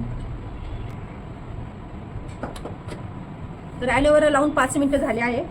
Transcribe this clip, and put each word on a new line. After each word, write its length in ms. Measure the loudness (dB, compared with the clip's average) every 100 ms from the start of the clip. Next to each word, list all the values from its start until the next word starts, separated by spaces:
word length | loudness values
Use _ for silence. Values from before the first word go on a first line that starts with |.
| -4 -4 -6 -6 -8 -8 -8 -6 -8 -8 -10 -10 -12 -10 -10 -8 -8 -10 -12 -10 -10 -8 -8 -8 -8 -8 -10 -10 -10 -10 -10 -10 -10 -10 -10 -12 -12 -4
तर 80 | 2
ॲलोवेरा 420 | 4 8 8 8
लावून 200 | 6 4
पाच 260 | 4 4 4
मिनिटं 220 | 4 4
झाले 220 | 4 2
आहे. 240 | 2 0 -2